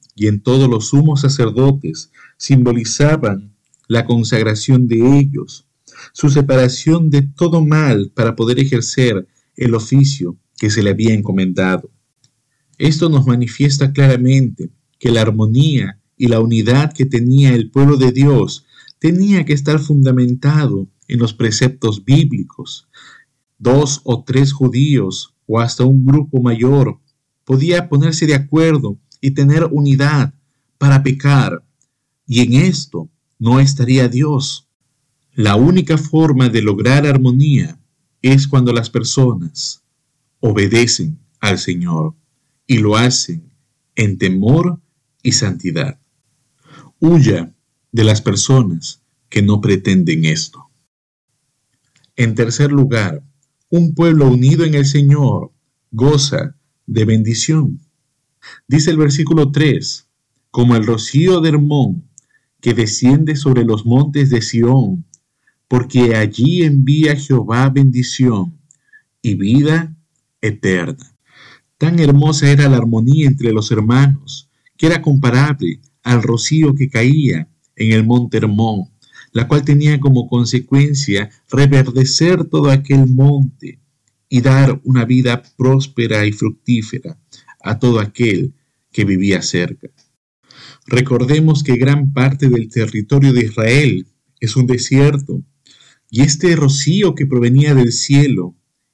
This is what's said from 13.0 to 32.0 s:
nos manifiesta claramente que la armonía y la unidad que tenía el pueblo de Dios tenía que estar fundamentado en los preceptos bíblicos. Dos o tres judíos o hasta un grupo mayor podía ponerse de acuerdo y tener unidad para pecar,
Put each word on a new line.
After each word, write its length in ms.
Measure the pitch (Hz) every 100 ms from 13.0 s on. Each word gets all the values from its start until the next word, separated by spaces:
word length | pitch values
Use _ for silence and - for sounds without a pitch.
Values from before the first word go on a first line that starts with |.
| 170
nos 200 | 147 131
manifiesta 640 | 123 120 - 143 139 139
claramente 800 | 139 139 127 127 135 127 - - _ _ _
que 140 | 123
la 100 | 117
armonía 800 | 110 107 110 117 156 139 98 98 _ -
y 100 | 120
la 120 | 113
unidad 520 | 113 113 107 123 151
que 120 | - 135
tenía 480 | 127 120 135 139
el 160 | 120 110
pueblo 280 | 139 139 143
de 140 | 127
Dios 540 | 123 143 131 95 - _ _ - _
tenía 480 | 160 180 196 196 151
que 80 |
estar 260 | 147 139 151
fundamentado 1080 | 143 147 135 127 123 127 143 151 143 98 95 _ -
en 120 | 120
los 140 | 117
preceptos 720 | 107 113 104 127 131 113 101
bíblicos. 840 | 98 139 139 98 90 - - - _ _ - - _ _ _ _
Dos 420 | 113 135 147 - -
o 180 | 117
tres 300 | - 131 139
judíos 800 | 139 131 120 143 143 95 92 - _ -
o 140 | 110
hasta 240 | 117 -
un 200 | 127 135
grupo 380 | 131 147 147 135
mayor 580 | 123 113 123 143 117 95 _ _ _ _
podía 460 | - 131 160 175 175
ponerse 360 | 143 160 160 151
de 100 | 139
acuerdo 640 | 139 156 160 151 117 101 _ _
y 100 | 139
tener 340 | 139 139 151 -
unidad 680 | 143 143 135 143 151 120 - _ _ _ -
para 260 | 139 135
pecar, 600 | 139 139 143 139 104 85 - _ _ _